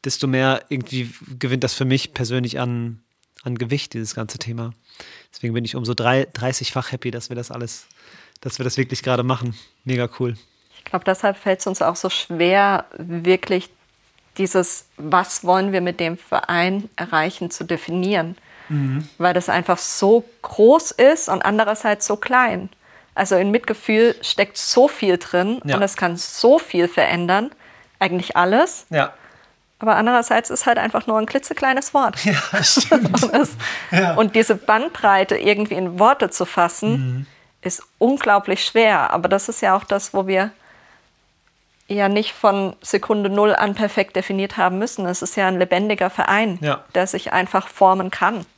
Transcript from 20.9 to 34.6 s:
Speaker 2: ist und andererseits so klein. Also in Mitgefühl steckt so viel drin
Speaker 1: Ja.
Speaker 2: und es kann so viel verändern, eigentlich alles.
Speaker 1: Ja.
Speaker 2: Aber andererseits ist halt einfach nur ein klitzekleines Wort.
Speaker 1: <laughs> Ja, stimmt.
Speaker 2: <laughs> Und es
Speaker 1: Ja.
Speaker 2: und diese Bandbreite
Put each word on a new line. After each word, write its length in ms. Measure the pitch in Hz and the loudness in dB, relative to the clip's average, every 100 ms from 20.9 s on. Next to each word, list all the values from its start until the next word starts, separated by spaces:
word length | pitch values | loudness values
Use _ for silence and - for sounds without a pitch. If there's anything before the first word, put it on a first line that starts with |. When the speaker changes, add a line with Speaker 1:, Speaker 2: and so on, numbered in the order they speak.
Speaker 2:
ist 380 | - 254 320 - | 4 4 4 -2
und 120 | 185 | -2
andererseits 640 | - 208 214 214 226 208 - | 0 2 0 0 -2 -2 -2
so 100 | 208 | -4
klein. 520 | - 254 247 185 190 _ _ - _ - | 0 2 2 -2 -8 _ _ -20 _ -4
Also 200 | 190 185 | 2 2
in 160 | 196 | 4
Mitgefühl 640 | 208 - 214 - 214 233 - | 0 -2 -6 0 4 4 2
steckt 360 | - - 202 - | -4 -2 -2 -2
so 300 | - - 285 | 0 4 4
viel 300 | - 196 175 | 4 0 0
drin 420 | - 175 190 247 | 0 -2 0 -4
Speaker 1:
Ja. 140 | 147 135 | -2 0
Speaker 2:
und 40 | |
es 120 | 196 - | 0 0
kann 200 | 180 170 | -4 -4
so 420 | - - 226 311 | -8 2 4 4
viel 280 | - 175 175 | 4 0 0
verändern, 640 | 175 - 175 175 190 247 - - - _ _ | 2 0 0 0 0 0 -10 -20 -20 _ _
eigentlich 360 | 190 180 180 - | -2 -2 -2 2
alles. 480 | 180 220 339 - - | 4 4 2 -2 -4
Speaker 1:
Ja. 240 | 156 135 - - - _ _ _ _ | -2 -2 -4 -20 -20 _ _ _ _
Speaker 2:
Aber 180 | 220 214 | 0 2
andererseits 520 | 220 - 233 220 233 | 4 2 2 0 0
ist 160 | 247 - | -2 2
halt 120 | 240 | 2
einfach 300 | 226 226 233 | 0 -2 0
nur 100 | 220 | -2
ein 60 | 220 | 0
klitzekleines 680 | 277 - 311 269 254 277 | -4 -4 -2 0 0 0
Wort. 220 | 285 247 196 | 0 0 0
Speaker 1:
<laughs> 60 | 202 | 0
Ja, 380 | 151 - 185 | 0 0 0
stimmt. 600 | - - - 294 220 190 | 2 2 4 4 4 2
Speaker 2:
<laughs> 0 | |
Und 100 | 254 | 2
es 160 | 247 294 - - - - | 2 0 -2 -10 -10 -2
Speaker 1:
Ja. 240 | 269 285 165 | 2 2 2
Speaker 2:
und 180 | 220 220 | 2 2
diese 200 | 220 | 2
Bandbreite 800 | 202 | 2